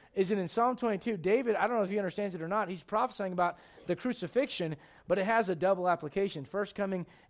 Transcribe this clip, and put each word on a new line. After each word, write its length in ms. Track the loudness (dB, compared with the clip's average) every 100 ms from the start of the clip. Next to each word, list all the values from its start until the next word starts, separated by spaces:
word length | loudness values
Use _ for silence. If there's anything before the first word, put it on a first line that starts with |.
| -6
Is 160 | -2 2
it 80 | 0
in 100 | 0
Psalm 280 | 2 2 2
twenty-two? 400 | 0 0 -2 -2
David, 400 | 2 2 4 2
I 100 | 2
don't 120 | 2
know 40 |
if 60 | 0
he 80 | 0
understands 360 | -2 -2 -4
it 80 | -4
or 60 | -2
not, 200 | -2 -2
he's 140 | -6
prophesying 500 | -4 -2 0 -2 -4
about 260 | 0 0 -2 -12 -10 -4
the 100 | -2
crucifixion, 800 | -2 -4 -2 0 0 -2 -4 -6 -12 -10 -2
but 120 | 0
it 60 |
has 240 | 2 2 2
a 60 |
double 340 | 2 2 2 2
application, 560 | 0 0 -2 -2 -4
first 300 | -6 -4 -4
coming 320 | -4 -4 -4 -6 -14